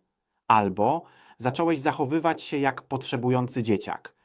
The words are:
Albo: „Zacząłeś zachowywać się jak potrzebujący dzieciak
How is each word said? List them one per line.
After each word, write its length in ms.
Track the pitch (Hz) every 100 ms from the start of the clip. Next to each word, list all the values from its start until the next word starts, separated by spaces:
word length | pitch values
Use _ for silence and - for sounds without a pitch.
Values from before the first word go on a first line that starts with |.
| _ _ _ _ -
Albo: 560 | 110 101 92 110 160 - _ - -
„Zacząłeś 420 | 123 - 165 156
zachowywać 600 | 143 143 131 160 165 151
się 160 | - 147
jak 240 | 139 135
potrzebujący 840 | - 131 - 127 123 127 123 127
dzieciak 520 | 113 98 87 82 - _